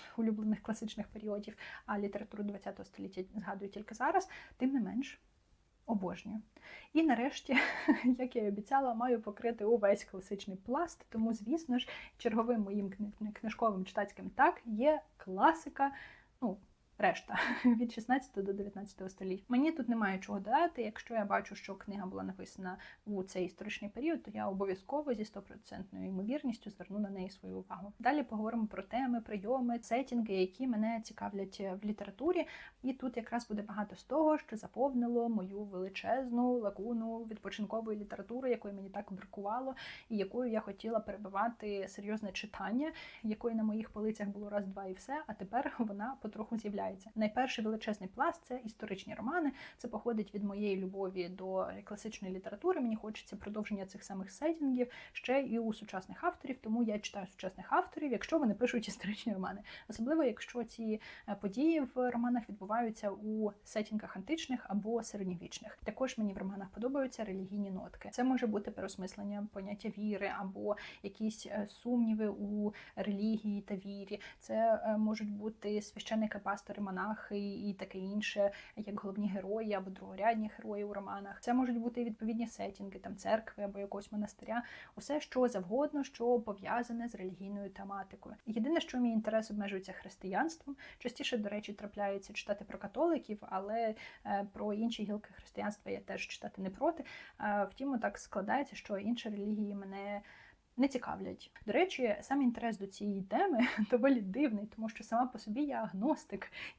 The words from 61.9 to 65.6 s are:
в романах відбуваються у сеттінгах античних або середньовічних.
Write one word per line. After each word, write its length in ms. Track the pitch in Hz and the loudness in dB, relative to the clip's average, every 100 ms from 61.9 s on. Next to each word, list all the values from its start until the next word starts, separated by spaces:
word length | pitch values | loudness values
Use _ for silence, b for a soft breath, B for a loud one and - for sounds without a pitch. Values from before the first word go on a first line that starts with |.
в 160 | 254 247 | 2 2
романах 380 | 240 240 247 220 | 2 2 2 0
відбуваються 600 | 202 190 226 233 220 208 | -10 -2 0 0 0 -4
у 420 | 196 214 214 214 202 | -2 -2 0 0 -2
сеттінгах 520 | - 214 214 214 - 190 | -6 -4 0 -2 -4 -10
античних 500 | 190 330 - 247 - | -2 -2 0 -4 0
або 340 | 202 208 233 | 0 2 0
середньовічних. 760 | 226 202 190 175 - - | 0 -4 -2 -2 -6 -12